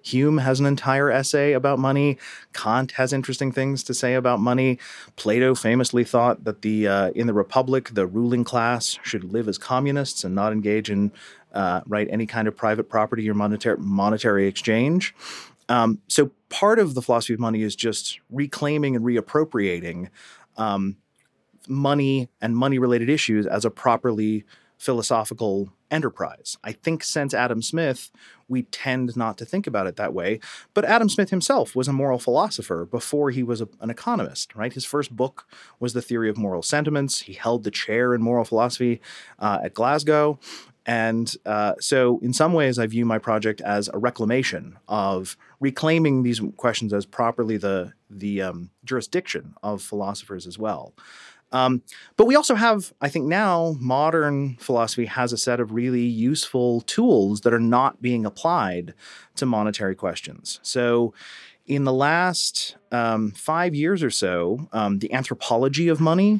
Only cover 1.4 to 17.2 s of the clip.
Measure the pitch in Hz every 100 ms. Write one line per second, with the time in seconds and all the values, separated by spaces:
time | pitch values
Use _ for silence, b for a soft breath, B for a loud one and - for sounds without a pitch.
1.4 | 143 131 139 135 135 139 143 135 B B
2.4 | B - 107 120 131 - 131 139 131 127
3.4 | 135 127 135 135 - 123 123 127 123 117
4.4 | 117 123 131 123 B B B - 107 117
5.4 | 131 127 113 123 123 123 117 123 120 113
6.4 | 110 104 107 107 104 98 92 - 117 104
7.4 | 98 131 127 131 - 104 92 101 120 120
8.4 | 117 123 117 120 - - - 110 92 107
9.4 | 110 95 - 127 139 143 139 - 92 95
10.4 | 107 107 104 107 107 101 104 - B B
11.4 | B - 92 90 - 104 107 110 110 117
12.4 | 107 - 113 110 110 113 107 117 107 104
13.4 | 104 104 117 95 101 98 101 107 117 101
14.4 | 98 95 - 113 135 175 - - B B
15.4 | B B - 120 113 107 - - 143 -
16.4 | - - 202 226 185 127 120 117